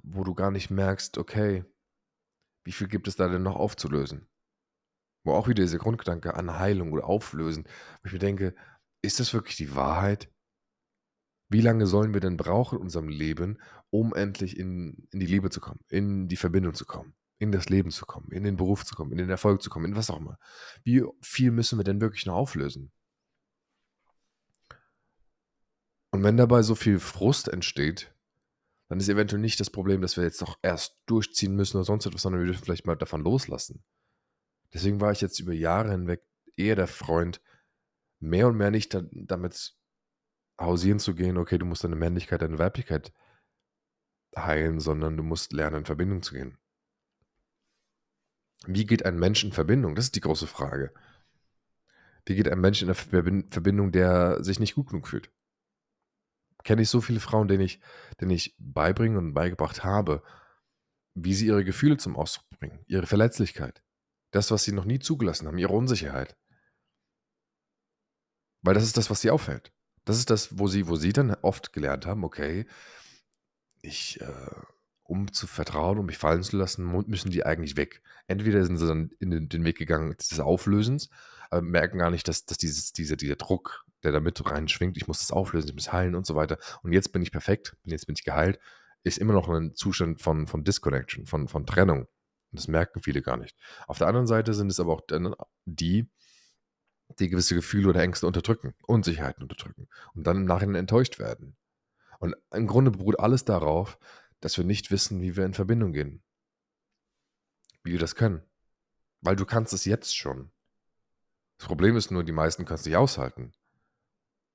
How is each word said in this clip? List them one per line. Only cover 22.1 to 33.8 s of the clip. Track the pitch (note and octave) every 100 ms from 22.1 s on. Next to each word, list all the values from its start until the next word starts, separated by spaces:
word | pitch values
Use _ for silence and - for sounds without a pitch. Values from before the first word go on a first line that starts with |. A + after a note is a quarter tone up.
| G#2 G2
noch |
auflösen? | F2+ C3+ E2 C#2 C#2 C2+ _ _ _ _ _ _ _ _ _ _ _ _ _ _ _ _ _ _ - _ _ _ _ _ _ _ _ _ _ _ _ _
Und | G2
wenn | G2+ A#2
dabei | A#2+ A#2+
so | A2
viel | A2 A2+ F#2+
Frust | - - G2 C#3+ -
entsteht, | F2+ - - D2 F2+ - _ _ _ _ _ _ _ -
dann | F2+
ist | G2
eventuell | G2+ G#2 G#2
nicht | A2 -
das | G2+
Problem, | - F#2+ F#2+
dass | F2+ -
wir |
jetzt | F2 -
noch | E2+ -
erst | F2+ E2+ - _ -
durchziehen | A2+ G#2 - G2 G2
müssen | G2 G2
oder |
sonst | F#2 G#2 G2+
etwas, | F2+
sondern | F#2+ F2+
wir | F2
dürfen | F2+
vielleicht | - E2+ -
mal | E2
davon | - D#2
loslassen. | D#2 C3 - - - -